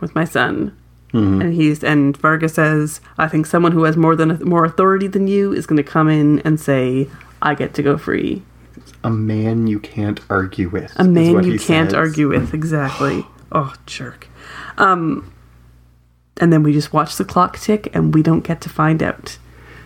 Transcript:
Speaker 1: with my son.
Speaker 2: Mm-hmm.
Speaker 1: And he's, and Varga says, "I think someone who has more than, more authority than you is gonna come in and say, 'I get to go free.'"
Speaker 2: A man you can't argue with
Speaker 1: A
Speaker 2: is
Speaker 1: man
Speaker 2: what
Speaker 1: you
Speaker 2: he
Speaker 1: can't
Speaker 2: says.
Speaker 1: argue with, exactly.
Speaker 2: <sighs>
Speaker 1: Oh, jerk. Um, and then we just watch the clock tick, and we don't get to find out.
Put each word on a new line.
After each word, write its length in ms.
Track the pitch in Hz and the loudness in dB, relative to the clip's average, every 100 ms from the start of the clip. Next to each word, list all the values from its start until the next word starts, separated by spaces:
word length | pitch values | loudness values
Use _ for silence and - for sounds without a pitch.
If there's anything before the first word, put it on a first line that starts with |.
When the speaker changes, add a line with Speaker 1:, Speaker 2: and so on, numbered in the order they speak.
Speaker 1:
with 120 | 165 | -6
my 100 | 156 165 | -4 -2
son. 500 | 120 123 - 202 - _ _ _ | 0 0 -2 -6 -8 _ _ _
Speaker 2:
Mm-hmm. 260 | 117 107 95 | 0 2 2
Speaker 1:
And 140 | 175 | 0
he's, 280 | 170 151 151 | 2 2 0
and 320 | 127 147 139 139 | 0 2 2 2
Varga 320 | 156 160 160 | 0 0 0
says, 500 | 165 156 151 151 - - - | 0 2 0 -2 -8 -12 -6
"I 120 | 160 | -2
think 180 | 156 156 | -2 0
someone 260 | 170 170 | 2 2
who 120 | 165 | 2
has 120 | 160 160 | 2 4
more 180 | 160 | 2
than, 240 | 160 160 165 180 | 4 0 0 0
more 200 | 170 165 | 2 2
authority 400 | - 190 190 196 | 2 2 2 0
than 200 | 190 196 | 0 0
you 280 | 202 196 | 0 0
is 100 | - | -2
gonna 180 | - 151 | 0 0
come 280 | 143 160 156 | 0 2 2
in 300 | 151 147 147 | 4 4 2
and 200 | 156 156 | 2 0
say, 480 | - 135 127 131 135 - - - | 0 0 0 -2 -4 -8 -20 -4
'I 140 | 151 | -4
get 180 | 143 131 | -2 -4
to 80 | - | -2
go 140 | - 156 | -2 -2
free.'" 460 | - - - 196 - - - - - - | -2 -4 -4 -6 -10 -20 -20 -20 -20 -8
Speaker 2:
A 60 | 117 | -4
man 580 | 110 110 107 110 113 113 | -2 -2 -2 -2 0 0
you 100 | 107 | -2
can't 400 | - 107 104 104 - | -6 -6 -4 -6 -4
argue 400 | 98 95 - 90 | -2 -2 -4 -4
with 240 | 92 - - | -4 -6 0
Speaker 1:
A 40 | |
Speaker 2:
is 60 | 185 | 2
Speaker 1:
man 240 | 170 165 | 4 4
Speaker 2:
what 140 | 180 180 | 4 2
Speaker 1:
you 60 | |
Speaker 2:
he 60 | - | 0
Speaker 1:
can't 320 | - 160 160 | 0 0 2
Speaker 2:
says. 20 | |
Speaker 1:
argue 340 | 147 160 151 143 | 0 0 0 0
with, 240 | 147 - | 0 -2
exactly. 720 | 160 165 151 135 - 139 90 - - | -4 -4 -2 -4 -2 -4 -4 -8 -18
Speaker 2:
<sighs> 140 | - | -6
Speaker 1:
Oh, 200 | 160 139 - - | -4 -4 -10 -16
jerk. 420 | - 120 - - - - - - - | -14 -14 -16 -20 -20 -20 -18 -10 0
Um, 560 | 190 180 160 135 98 - _ _ - _ _ _ _ _ _ - | 2 2 0 -4 -8 -20 _ _ -20 _ _ _ _ _ _ 0
and 100 | 170 | 2
then 100 | 160 | 4
we 120 | 147 | 4
just 180 | 147 - | 2 0
watch 240 | 156 156 - | -2 -2 -4
the 80 | |
clock 340 | 185 180 180 - | -2 0 0 -2
tick, 300 | - 214 - | -2 -2 -2
and 200 | 170 160 | -2 2
we 80 | 156 | 2
don't 220 | 165 165 | 4 2
get 160 | - 165 | -2 -8
to 80 | 160 | -8
find 340 | - 156 160 | -2 0 0
out. 360 | 156 - - - - - - - | -2 -6 -14 -20 -20 -20 -20 -20